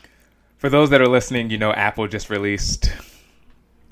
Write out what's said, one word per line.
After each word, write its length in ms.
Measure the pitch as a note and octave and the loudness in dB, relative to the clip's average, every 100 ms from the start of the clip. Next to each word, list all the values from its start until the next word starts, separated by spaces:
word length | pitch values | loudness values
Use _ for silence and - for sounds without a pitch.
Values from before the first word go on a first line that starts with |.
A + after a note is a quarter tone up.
| _ _ _ _ _ _ | _ _ _ _ _ _
for 120 | C#3+ | 0
those 200 | C#3+ D3+ | 4 6
that 100 | C#3 | 6
are 60 | B2+ | 4
listening, 420 | B2+ - B2 A2+ | 2 0 -6 -4
you 80 | A2 | -4
know, 140 | G#2+ | -2
Apple 340 | G#2+ G#2 G#2+ G#2+ | 0 -2 -2 -6
just 220 | G#2 - | -6 -6
released 640 | G#2 G2+ G2+ - - - - - _ _ _ _ _ _ _ _ | -4 -4 -4 -6 -2 -2 -4 -14 _ _ _ _ _ _ _ _